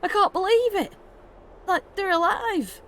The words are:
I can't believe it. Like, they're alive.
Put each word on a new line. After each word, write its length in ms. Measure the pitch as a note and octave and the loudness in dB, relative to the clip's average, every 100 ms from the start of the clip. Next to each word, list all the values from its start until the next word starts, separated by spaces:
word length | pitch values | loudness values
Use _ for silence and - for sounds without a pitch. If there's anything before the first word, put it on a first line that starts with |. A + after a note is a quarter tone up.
I 60 | F4+ | -4
can't 240 | G#4 G4 | 2 2
believe 420 | F4 F#4 A4+ B4 | 2 2 2 2
it. 180 | G4+ - - - - - - - - - | 0 -4 -8 -20 -20 -20 -20 -20 -20 -4
Like, 260 | F4+ - | -4 -4
they're 160 | - G4 | -6 0
alive. 720 | E4+ E4+ G#4 A#4 F#4+ G3+ - | 2 2 0 -2 -4 -4 -10